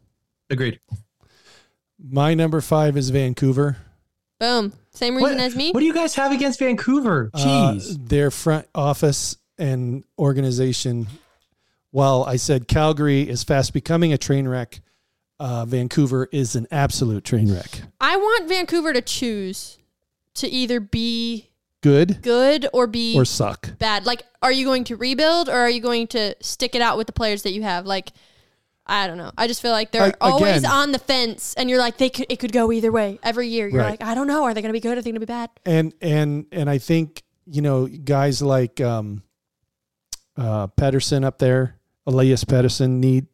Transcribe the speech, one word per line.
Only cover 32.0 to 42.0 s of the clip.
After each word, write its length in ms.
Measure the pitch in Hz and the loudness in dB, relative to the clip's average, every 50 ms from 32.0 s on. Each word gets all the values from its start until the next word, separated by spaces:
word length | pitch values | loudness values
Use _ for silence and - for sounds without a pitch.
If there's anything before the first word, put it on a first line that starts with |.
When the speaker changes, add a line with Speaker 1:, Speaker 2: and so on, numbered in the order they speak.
| 262 262 | -2 0
Speaker 3:
could, 160 | 254 - 262 - | -2 -4 -6 -6
it 100 | 254 - | -6 -6
could 100 | 247 226 | -4 -2
go 200 | 208 247 226 226 | 0 2 2 2
either 180 | 233 226 214 226 | 2 2 0 2
way 300 | 220 226 214 196 196 - | 2 0 0 -2 -4 -6
every 240 | - 226 226 240 247 | -4 -4 -2 -2 -2
year. 220 | 233 226 233 208 202 | -2 -2 -4 -2 0
You're 140 | 131 - | 0 0
Speaker 2:
Right. 80 | - 104 | 0 0
Speaker 3:
like, 120 | 214 - | -2 -4
"I 120 | 220 214 233 | -6 -4 -4
don't 100 | 247 277 | -2 -2
know. 160 | 277 285 311 294 | 0 0 0 0
Are 80 | 240 | 0
they 100 | 220 220 | -2 -2
gonna 100 | 208 220 | -4 -4
be 80 | 220 233 | -4 -4
good? 180 | - 233 240 247 | -4 -4 -4 -4
Are 40 | |
they 80 | 214 233 | -6 -6
gonna 100 | 226 220 | -6 -8
be 60 | 220 | -6
bad?" 240 | 214 240 240 233 - _ _ - | -8 -8 -8 -8 -10 _ _ -2
Speaker 2:
And, 300 | 180 160 160 160 160 - - | 0 0 2 0 -2 -4 -6
and, 460 | - 165 151 151 151 147 147 147 - - | -4 0 0 0 0 0 -2 -4 -6 -8
and 180 | - 175 147 143 | -6 -4 -2 0
I 100 | 143 135 | 0 -2
think, 440 | - - 165 165 160 151 - - - _ _ _ _ | 0 0 0 0 0 -2 -6 -16 -20 _ _ _ _
you 160 | - 147 147 | -8 -4 -2
know, 240 | 147 143 135 131 131 | 0 2 2 0 0
guys 560 | 131 - 160 143 131 143 139 139 143 131 120 | -2 -6 -8 -4 0 0 2 2 2 0 0
like, 380 | 143 139 135 131 127 117 - - | 0 2 2 2 0 0 -2 -2
um, 420 | 135 120 117 113 104 104 101 101 - _ _ _ _ _ _ _ _ _ _ _ _ _ _ _ _ - - - _ _ - | -2 -2 -2 -2 -4 -6 -8 -10 -12 _ _ _ _ _ _ _ _ _ _ _ _ _ _ _ _ -18 -18 -18 _ _ -8
uh, 300 | - 123 110 107 107 101 95 | -6 -4 -2 -2 -2 -4 -4
Pettersson 560 | - - 139 139 131 135 - - 151 139 135 | -2 0 0 2 2 0 0 0 0 0 0
up 140 | 135 - - | 0 0 2
there, 380 | 135 127 127 131 131 123 - _ _ _ _ _ | 2 2 4 2 2 -2 -4 _ _ _ _ _